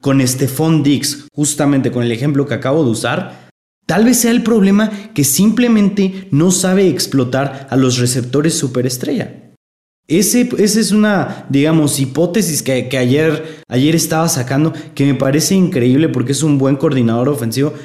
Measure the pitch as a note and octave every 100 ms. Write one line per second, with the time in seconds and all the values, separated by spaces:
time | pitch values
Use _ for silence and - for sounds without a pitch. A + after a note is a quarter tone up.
0 | C#3 C3+ B2 - C3+ C#3+ D#3+ D#3+ C#3 B2+
1 | - - - - D3 - C#3+ C#3 B2 B2
2 | A#2+ A2+ D3 C#3 C#3 A2+ C3 D#3 B2+ G#2+
3 | A#2+ D#3 F#3 - - _ _ _ - F3
4 | A#3 B3 A#3 A#3+ A3+ A3+ F#3+ G3+ G#3+ -
5 | - - C#3 - G#3+ A#3+ A#3+ G#3+ G3+ G3
6 | F#3+ - - C#3+ F#3 F3+ F#3 F#3+ F#3 B2+
7 | - C#3 B2 C3 C#3 - - C3 B2+ B2
8 | B2 B2+ A#2 C#3+ D#3+ - C3 B2 B2 -
9 | D4 B3 - - - _ _ _ _ _
10 | - E3+ G3+ A#3+ - - G3+ A3 F3 G#3+
11 | G#3+ F#3+ - - - C#3 D3+ D#3+ D3 C3+
12 | B2+ C#3+ F3 G#3+ E3+ C#3 C3 B2+ B2 C3
13 | B2 C#3+ D#3+ D3 - - - C3 D3 E3
14 | - D#3+ E3 C3 B2 C#3 D#3 - - -
15 | C#3 B2+ C3 D3 - F#3+ F3 B2+ B2+ C3+
16 | D#3+ B2 B2 C#3 D#3+ C#3 C3+ C#3+ E3 C#3
17 | A2+ A#2 C3+ C3+ A2+ A#2 D3 -